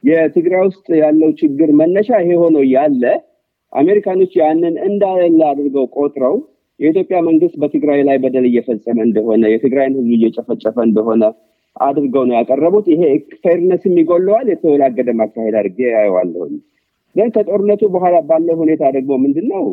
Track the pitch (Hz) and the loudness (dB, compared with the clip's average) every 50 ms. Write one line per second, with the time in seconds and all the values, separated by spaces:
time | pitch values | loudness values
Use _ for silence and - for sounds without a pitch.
0 | - 135 156 165 160 151 - 180 160 175 185 185 185 196 185 _ _ - 165 156 | 2 2 2 2 2 2 0 0 0 0 0 2 0 0 -2 _ _ -2 0 2
1 | 151 156 151 156 156 156 151 - - 151 139 139 160 156 147 147 156 165 180 196 | 2 2 4 2 2 2 0 0 -2 -2 0 0 2 2 4 4 4 2 2 0
2 | 214 214 247 214 175 175 175 170 170 170 160 151 139 135 127 131 143 156 143 127 | 0 0 0 0 2 2 0 2 2 2 2 2 2 2 2 2 2 0 0 0
3 | 123 123 180 330 - _ _ _ _ _ _ _ _ _ - - 143 175 202 208 | 0 0 -2 -2 -4 _ _ _ _ _ _ _ _ _ -4 0 0 2 2 0
4 | 202 202 185 190 190 180 - 175 156 156 160 165 170 170 165 - - 196 202 202 | 0 -2 0 0 0 0 0 0 0 2 2 0 0 -2 -2 -4 -4 -4 -2 0
5 | 202 196 190 185 175 175 165 160 160 151 139 139 143 143 135 139 131 123 - - | -2 0 0 0 2 2 4 4 4 2 0 -2 -4 -4 -2 -2 -2 -2 -2 -4
6 | 143 143 143 139 131 127 160 233 311 _ _ _ _ _ _ _ 143 151 160 190 | -4 -4 -2 -2 -2 -2 -2 -2 -6 _ _ _ _ _ _ _ -2 0 0 0
7 | 180 - 185 180 165 165 160 156 170 170 - - 139 147 - 151 135 147 143 143 | -2 -2 -2 -2 0 2 2 2 2 0 -2 -2 -6 -4 -2 -2 -2 0 0 2
8 | 139 143 139 135 127 131 127 131 127 127 120 120 113 - 120 104 - - 117 117 | 2 2 0 0 0 -2 -2 0 0 2 0 0 -2 -2 -6 -6 -6 -4 -4 0
9 | 110 117 107 110 107 113 110 110 113 107 110 113 - 135 117 139 135 135 135 135 | 0 0 0 0 -2 0 0 2 2 2 0 0 0 0 0 0 0 0 -2 -2
10 | 127 117 117 117 113 113 113 - 117 - 120 104 - 110 110 120 117 117 107 107 | -2 0 0 2 2 0 -2 -4 -8 -8 -8 -6 -6 -6 -4 -2 0 0 0 0
11 | 107 113 110 113 113 107 113 _ _ _ _ _ _ _ _ - - 139 139 151 | 0 0 0 0 0 0 -2 _ _ _ _ _ _ _ _ -4 -4 -2 -2 -2
12 | 143 135 120 135 131 127 123 117 113 110 127 139 147 170 185 208 208 180 156 156 | -2 -2 -2 0 0 0 0 -2 0 0 -2 0 0 0 0 0 0 0 0 2
13 | 180 156 135 156 156 - - - _ 185 170 175 170 185 180 175 - 202 180 175 | 2 0 0 0 -2 -8 -20 -6 _ -2 0 0 0 0 -2 0 -2 0 0 0
14 | 160 156 175 175 185 185 208 226 269 226 180 - - 170 147 143 143 135 120 107 | 2 2 0 0 0 0 0 0 0 -2 -4 -2 0 0 2 2 2 0 0 -2
15 | 127 120 117 113 113 107 _ 117 113 110 107 110 101 98 90 101 127 123 117 110 | -4 -2 -2 -2 -4 -4 _ -6 -6 -2 -2 -2 -2 -4 -4 -4 -4 -2 0 0
16 | 104 104 92 90 90 90 82 85 87 73 - 151 _ _ _ _ _ _ _ _ | 0 0 0 -2 -2 -4 -6 -8 -10 -10 -10 -14 _ _ _ _ _ _ _ _
17 | _ _ _ 160 208 240 226 226 208 185 190 208 202 208 208 202 220 208 180 180 | _ _ _ -2 -2 0 0 -2 -2 -2 -2 -2 0 0 0 0 0 -2 -2 0
18 | 180 180 175 170 151 143 160 160 165 170 165 165 165 156 160 151 156 135 131 139 | 0 2 2 2 2 0 0 0 0 -2 -2 0 0 -2 0 0 0 -2 -2 -2
19 | 131 135 139 127 131 139 139 156 185 240 - 196 165 110 | -4 -2 -2 0 0 0 0 -2 -4 -4 -4 -4 -4 -6